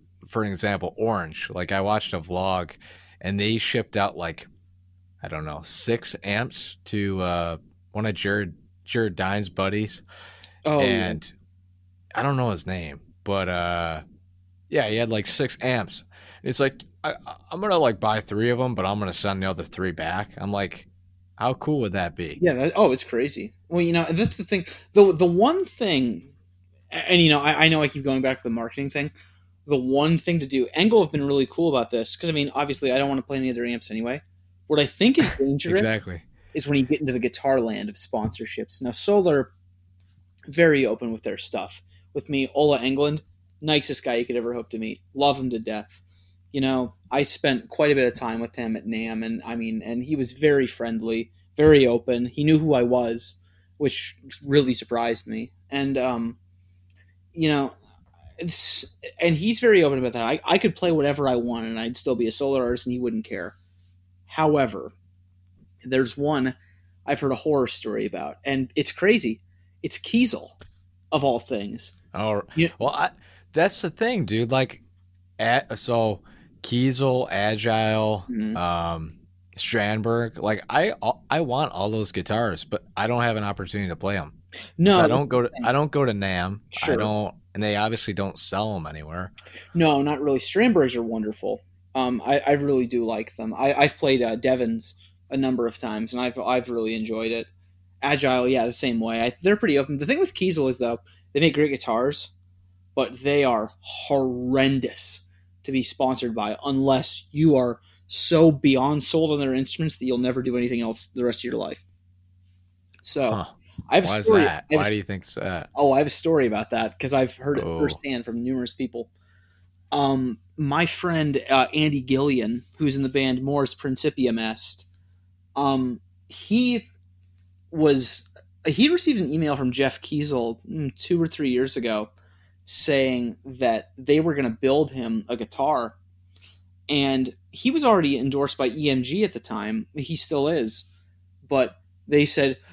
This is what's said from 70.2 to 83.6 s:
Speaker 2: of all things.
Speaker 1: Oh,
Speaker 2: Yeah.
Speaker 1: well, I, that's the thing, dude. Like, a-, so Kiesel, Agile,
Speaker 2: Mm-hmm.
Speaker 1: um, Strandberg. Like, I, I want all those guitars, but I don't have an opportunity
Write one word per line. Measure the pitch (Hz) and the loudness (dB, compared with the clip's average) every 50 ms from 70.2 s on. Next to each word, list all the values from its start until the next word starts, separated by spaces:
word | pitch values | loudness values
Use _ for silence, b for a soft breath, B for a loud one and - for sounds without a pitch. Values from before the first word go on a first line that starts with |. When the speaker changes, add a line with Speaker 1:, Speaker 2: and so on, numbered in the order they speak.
| 262 233 - - - - - - - - _ _ _ _ _ _ _ - | 4 4 2 0 -4 -14 -20 -20 -20 -20 _ _ _ _ _ _ _ -4
Speaker 2:
of | 160 147 | -2 0
all | 139 139 120 117 | 2 2 0 0
things. | - - 127 104 101 101 110 117 - - - _ _ _ | -2 -4 -6 -6 -6 -8 -8 -8 -8 -10 -10 _ _ _
Speaker 1:
Oh, | - 92 104 110 107 101 - - - | -8 -4 -2 -2 -2 -2 -4 -4 -2
Speaker 2:
Yeah. | 160 170 165 - - | 0 0 0 0 -2
Speaker 1:
well, | 113 139 | -2 -2
I, | - - - - - b b b b b b b | 0 0 -2 -2 -4 b b b b b b b
that's | - 147 170 202 - - | 0 2 2 2 2 0
the | - 165 | -4 -4
thing, | 156 - 220 233 254 202 127 | -4 -2 -2 -2 0 -2 -2
dude. | 90 104 113 120 117 | 0 0 0 0 2
Like, | 131 131 131 127 - - - _ _ _ _ _ _ _ _ _ _ - | 2 0 0 0 -4 -16 -20 _ _ _ _ _ _ _ _ _ _ -2
a-, | 110 113 120 135 - - 110 | 0 2 2 2 0 -2 -8
so | 101 - - 120 117 113 110 101 - b b b b b b b - | -6 -2 0 2 2 2 0 0 -4 b b b b b b b -12
Kiesel, | - - 120 123 127 135 127 123 139 135 127 127 127 - | -8 -4 0 2 2 2 2 2 2 2 2 2 0 -2
Agile, | 92 98 101 107 110 107 107 120 113 110 110 107 110 110 110 107 107 98 90 - | -2 0 0 0 0 0 0 0 2 2 2 2 2 2 2 0 0 -2 -4 -8
Speaker 2:
Mm-hmm. | 120 107 107 107 110 | -6 -6 -4 -4 -4
Speaker 1:
um, | 87 87 87 87 85 85 85 85 82 80 78 - - _ _ _ _ _ _ - | -2 -2 -2 0 -2 -2 -4 -4 -6 -8 -12 -14 -18 _ _ _ _ _ _ -10
Strandberg. | - - - 117 113 104 104 107 110 104 117 117 117 117 113 - - | -8 -6 -2 0 0 0 0 0 -2 0 0 0 0 -2 -4 -6 -4
Like, | - 104 110 98 - - | -2 -2 -2 -2 -4 -2
I, | - 139 170 - - - 101 110 - - - - | 0 0 0 0 -2 -4 -2 -4 -4 -4 -4 -2
I | - 160 | -2 -2
want | 165 127 120 139 151 - | 0 0 -2 -2 -2 -2
all | - 90 98 104 | -2 -4 -4 -2
those | 110 110 104 98 | -2 -2 -4 -4
guitars, | - 98 87 - 104 113 120 107 87 78 - | -6 -6 -4 -2 -2 -2 -2 -2 -4 -6 -8
but | - - - - - - | -8 -8 -8 -8 -8 -6
I | - 104 | -4 -2
don't | 113 120 120 | -2 0 0
have | 120 120 110 | 0 0 0
an | 107 104 | -2 -4
opportunity | 101 98 - | -4 -6 -6